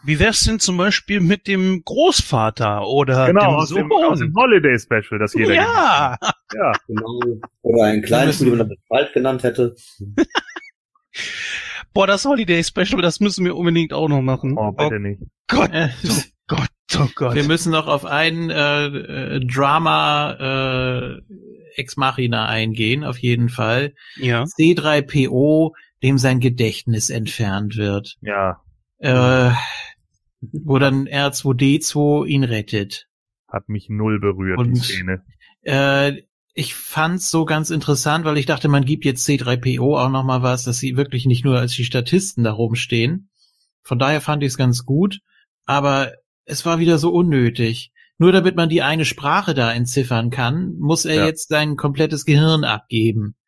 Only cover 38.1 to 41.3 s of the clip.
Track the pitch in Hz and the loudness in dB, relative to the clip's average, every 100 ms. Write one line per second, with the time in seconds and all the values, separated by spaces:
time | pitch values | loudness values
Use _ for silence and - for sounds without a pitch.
38.1 | 160 156 151 139 143 151 139 131 156 143 | -2 0 -2 -2 -2 2 2 2 0 -2
39.1 | 127 - 139 123 123 127 127 127 143 127 | -2 0 0 0 -2 -2 0 0 2 0
40.1 | 135 131 127 127 127 127 120 135 127 139 | 0 0 0 0 -2 -2 -4 -2 -2 -2
41.1 | 127 127 | 0 2